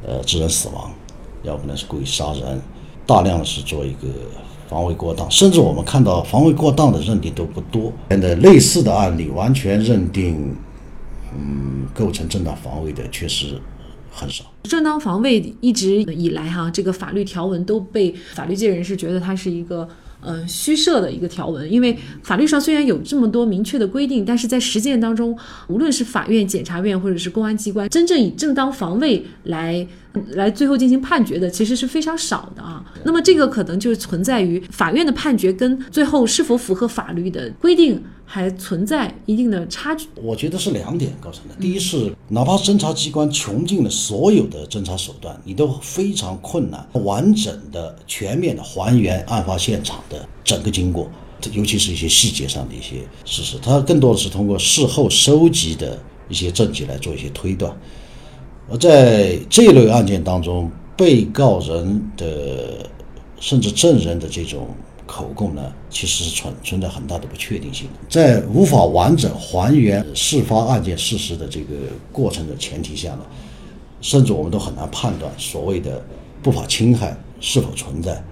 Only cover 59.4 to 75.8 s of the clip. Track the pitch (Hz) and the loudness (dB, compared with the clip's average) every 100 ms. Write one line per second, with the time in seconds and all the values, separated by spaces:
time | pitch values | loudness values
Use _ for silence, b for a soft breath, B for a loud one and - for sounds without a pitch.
59.4 | - - 226 135 113 120 98 95 82 90 | 4 8 10 10 10 6 4 0 0 0
60.4 | 85 90 85 - - - 180 123 104 - | 0 -2 -4 -8 -14 4 6 6 4 2
61.4 | 135 92 73 82 90 104 101 - 82 73 | 4 4 0 -2 -2 -2 -4 -8 -6 -6
62.4 | 69 65 60 60 - - - - - - | -6 -6 -8 -12 -14 -16 -18 -18 -20 -12
63.4 | - 135 101 - 170 127 82 85 78 85 | 2 2 2 4 6 6 4 -4 -6 -8
64.4 | 80 71 62 - - - - - 65 69 | -8 -8 -10 -12 -16 -18 -16 -12 -10 -4
65.4 | 98 71 67 - - - 87 - 82 - | -4 -4 -10 -12 -10 -6 -4 -4 -4 -6
66.4 | - 67 - 95 90 - - 85 - - | -8 -10 -6 -4 -4 -8 -8 -8 -10 -12
67.4 | - 104 139 135 - - - 165 151 110 | -8 -6 -6 -10 -12 -14 -2 4 6 6
68.4 | 92 117 185 131 85 90 90 165 101 - | 2 4 6 6 6 4 4 4 2 -2
69.4 | - 90 113 147 110 101 78 69 - 147 | -4 0 4 4 4 2 -2 -4 0 0
70.4 | 110 110 117 120 87 85 - 110 - 82 | 2 0 2 0 0 -4 -4 -4 -6 -8
71.4 | 73 80 69 71 69 65 - - 110 87 | -8 -10 -10 -10 -10 -12 -10 -2 -2 -2
72.4 | 78 69 - 82 78 76 82 69 - B | -8 -8 -8 -8 -8 -8 -10 -10 -14 B
73.4 | B B B B - - - 139 110 82 | B B B B -20 -12 2 4 4 2
74.4 | 80 98 90 78 76 - 117 - - - | -2 -4 -6 -8 -10 -6 -4 -4 -8 -10
75.4 | - 76 82 90 | -10 -6 -4 -4